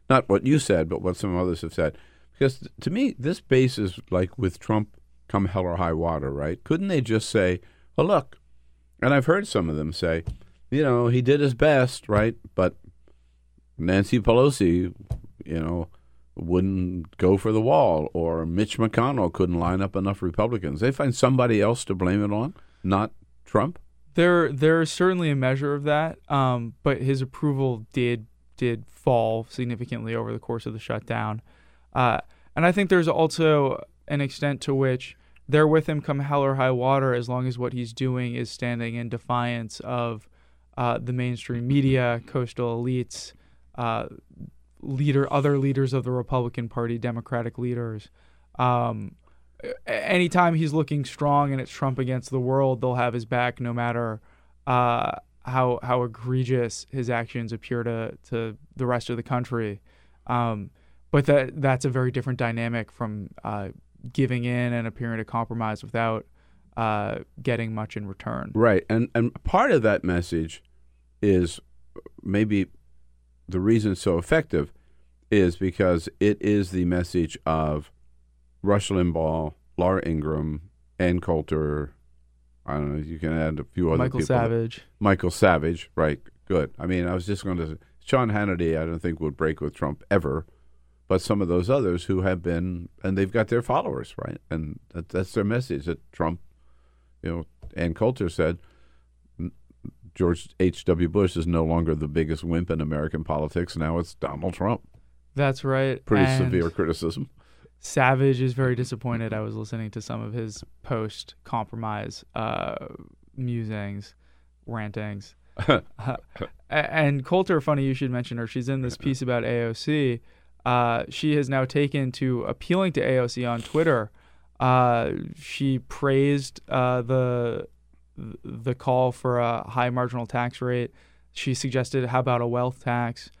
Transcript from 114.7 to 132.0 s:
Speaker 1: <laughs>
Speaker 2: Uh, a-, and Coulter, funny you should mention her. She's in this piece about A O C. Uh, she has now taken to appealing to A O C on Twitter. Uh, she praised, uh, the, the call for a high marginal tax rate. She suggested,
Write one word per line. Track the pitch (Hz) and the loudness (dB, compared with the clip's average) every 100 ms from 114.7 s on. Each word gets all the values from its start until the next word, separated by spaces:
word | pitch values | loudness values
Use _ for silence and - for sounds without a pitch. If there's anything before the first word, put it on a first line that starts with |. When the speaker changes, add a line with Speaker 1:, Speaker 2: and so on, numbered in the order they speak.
| 117 107 104 107 101 98 - | -10 -8 -8 -8 -10 -14 -20
Speaker 1:
<laughs> | _ - - | _ -2 2
Speaker 2:
Uh, | 127 - - - 127 - - - - - | 2 2 -8 -8 -8 -10 -10 -10 -12 -4
a-, | 151 147 | -2 0
and | 160 147 143 | 2 2 2
Coulter, | 131 180 185 170 | 0 0 2 2
funny | 139 143 | 2 0
you | 139 | 0
should | 131 139 | -2 -2
mention | 123 123 120 | -4 -4 -6
her. | 113 | -6
She's | 127 123 | -6 -4
in | 135 | -4
this | 127 120 | -4 -4
piece | 139 131 | -4 -2
about | 127 123 | -2 -2
A | 120 120 | 0 -2
O | 117 | -2
C. | 113 - 151 135 117 - _ _ - | -4 -2 2 2 0 -6 _ _ -8
Uh, | - 123 120 117 - | 0 2 2 0 -4
she | - 156 147 | -4 0 2
has | 131 | 2
now | 135 | 0
taken | 131 156 143 143 131 | 0 2 0 0 -4
to | 123 131 123 | -2 -2 0
appealing | - - - 180 190 | -2 -6 0 2 2
to | 147 | 0
A | - 131 | 2 2
O | 123 | 0
C | - | -2
on | 123 117 | -4 -4
Twitter. | 113 151 165 131 107 - - - _ - | -2 2 4 2 0 -8 -20 -20 _ -2
Uh, | 127 127 123 120 92 - - - | 2 4 4 4 0 -2 -6 -12
she | - - 139 131 | -12 -4 0 0
praised, | - - 143 135 139 143 135 - - | -4 -4 2 4 4 2 -2 -12 -4
uh, | 131 127 127 | 0 2 0
the, | 117 131 127 123 120 117 - - _ _ _ - | 0 2 2 0 -2 -4 -8 -14 _ _ _ -16
the | 113 - - 123 117 | -14 -14 -12 -8 -6
call | 127 - 127 127 | -4 0 2 2
for | 123 127 123 | 0 -2 0
a | 120 117 - | 0 -2 -4
high | 120 123 | -2 0
marginal | 123 123 123 117 | 0 -2 -4 -4
tax | 123 120 - | -4 -4 -4
rate. | 127 123 120 - - _ _ | -2 -2 -4 -8 -20 _ _
She | - - | -8 -4
suggested, | 127 135 127 123 135 | -2 -2 -2 -2 -2